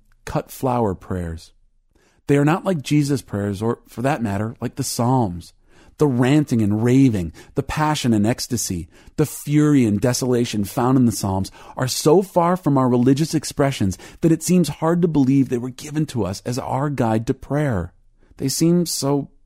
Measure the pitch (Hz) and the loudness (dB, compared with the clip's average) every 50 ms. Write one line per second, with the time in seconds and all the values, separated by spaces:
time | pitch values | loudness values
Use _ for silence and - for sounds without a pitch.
0 | _ _ _ _ - - - 151 - - - - - 131 123 120 117 104 92 - | _ _ _ _ -10 -6 -6 -6 -6 -8 -10 -6 -4 -2 0 0 0 0 -2 -4
1 | - - 98 90 87 82 82 80 - - _ _ _ _ _ _ _ _ _ _ | -8 -8 -8 -6 -6 -6 -8 -12 -14 -18 _ _ _ _ _ _ _ _ _ _
2 | _ _ _ _ _ - 143 143 143 151 160 190 - 196 190 151 123 - 147 147 | _ _ _ _ _ 0 2 2 4 2 2 0 0 -2 -4 -4 -2 0 0 2
3 | 143 139 143 123 - - - 101 101 104 101 92 110 113 117 - _ - - - | 2 2 0 -4 -4 -4 -6 -4 -2 -4 -4 -2 -2 -4 -4 -4 _ -14 -10 -4
4 | 117 135 151 143 117 104 98 101 107 113 123 - 117 120 - - 135 - - - | -4 -2 -2 -2 -2 -2 -2 -2 -4 -6 -6 -8 -10 -8 -8 -6 -8 -6 -2 -2
5 | 120 120 131 131 120 95 87 85 87 - _ _ _ _ _ - - - - - | 0 0 2 0 0 -2 -4 -8 -14 -16 _ _ _ _ _ -20 -20 -10 -4 0
6 | 151 147 127 120 127 123 143 151 143 - 127 113 110 101 104 107 113 120 123 135 | 0 2 2 2 2 4 4 2 2 2 0 0 2 2 0 2 2 4 4 6
7 | 139 131 107 101 87 80 - - - - - - - - - - 151 151 151 143 | 6 4 4 0 -4 -6 -10 -14 -20 -12 -8 -8 -6 -4 -4 -2 -2 -2 -2 0
8 | - 123 113 107 101 107 123 - - - 127 113 - - 95 85 80 - _ - | 0 2 2 2 2 2 0 -2 -4 -6 -6 -6 -4 -4 -6 -8 -8 -12 _ -20
9 | - - - - 156 - - - - 147 147 151 147 151 147 139 123 110 104 101 | -20 -8 -4 -4 -4 -4 -4 -8 -4 0 2 2 4 4 4 4 4 4 2 2
10 | 95 123 123 - 135 123 127 120 123 117 - 107 101 95 - - 120 127 135 135 | 0 0 0 0 0 0 0 0 0 -2 -2 -4 -4 -4 -2 0 2 4 4 4
11 | 127 117 107 - - 101 95 95 98 - - - - - - - 131 127 - - | 4 4 2 0 -2 -2 -2 -2 -4 -6 -8 -16 -20 -14 -8 -6 -6 -4 -4 0
12 | - 156 151 185 208 185 - 180 170 170 185 180 - 143 139 135 131 127 123 123 | 2 4 4 4 4 2 0 0 2 2 0 0 0 0 2 2 2 2 2 4
13 | 120 131 139 135 165 - - 156 - - - - 143 139 135 - 110 95 90 - | 4 4 4 2 2 -2 -2 -4 -4 -4 -2 0 0 0 0 0 -2 -2 -2 -4
14 | - - - - - 165 165 156 - - 175 180 170 143 143 - - 160 170 175 | -10 -20 -6 -2 0 0 0 0 0 0 2 2 2 0 -2 -4 -2 -2 0 0
15 | 170 170 151 147 135 127 135 139 131 120 127 120 120 131 123 - - 143 143 156 | 0 0 2 2 2 4 4 2 2 2 -2 -6 -6 -8 -10 -12 -14 -8 -4 -4
16 | 156 147 - 123 98 90 101 - - - 123 127 - - 117 127 139 151 143 123 | -4 -4 -4 -4 -4 -4 -6 -8 -8 -8 -6 -6 -6 -4 -4 -4 -4 -2 -2 -2
17 | 123 113 110 110 113 - 131 - - - 139 143 151 143 117 92 82 82 _ _ | 0 0 0 0 -2 -2 -6 -6 -6 -6 -4 -2 -2 0 -2 -2 -4 -6 _ _
18 | _ _ _ _ _ _ _ - - 135 - - 165 165 170 175 175 160 - - | _ _ _ _ _ _ _ -8 -6 -6 -2 0 2 2 2 2 0 -2 -4 -4
19 | - 139 143 143 135 - _ _ _ | -2 -2 -2 -2 -4 -6 _ _ _